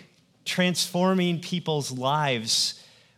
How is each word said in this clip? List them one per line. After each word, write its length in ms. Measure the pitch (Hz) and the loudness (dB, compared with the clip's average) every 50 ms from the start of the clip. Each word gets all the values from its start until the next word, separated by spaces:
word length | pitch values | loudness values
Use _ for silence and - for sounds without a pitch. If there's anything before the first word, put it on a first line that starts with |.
| - - _ _ _ _ _ _ - | -20 -20 _ _ _ _ _ _ -10
transforming 960 | - - - 180 180 175 - - - - 180 180 190 190 190 175 175 170 156 | -6 0 2 2 2 2 0 -2 -2 0 2 2 4 4 4 2 2 0 -2
people's 500 | - - 180 175 - 175 156 147 131 117 | -4 -4 -6 -4 -2 -2 -2 -2 -2 -4
lives 880 | 131 131 123 135 143 151 151 139 131 117 110 113 - - - - - - - - - - _ _ _ | -4 -2 0 0 0 2 2 0 0 0 0 0 0 0 0 -2 -4 -8 -18 -20 -20 -20 _ _ _